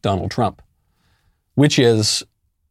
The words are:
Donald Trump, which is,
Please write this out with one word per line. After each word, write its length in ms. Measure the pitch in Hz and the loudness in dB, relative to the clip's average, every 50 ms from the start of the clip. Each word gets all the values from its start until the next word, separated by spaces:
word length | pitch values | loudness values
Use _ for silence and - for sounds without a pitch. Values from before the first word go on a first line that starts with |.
Donald 280 | - 104 98 90 - - | -6 -4 -4 -4 -6 -8
Trump, 320 | - 123 113 92 - _ _ _ _ _ _ _ _ _ _ _ _ _ _ _ _ _ _ _ - | -4 -4 -4 -4 -6 _ _ _ _ _ _ _ _ _ _ _ _ _ _ _ _ _ _ _ 0
which 240 | - 117 - - 147 | 0 0 2 2 2
is, 420 | 123 117 113 110 107 - - - - _ _ _ _ _ _ _ _ _ | 4 4 4 2 0 -2 -4 -6 -8 _ _ _ _ _ _ _ _ _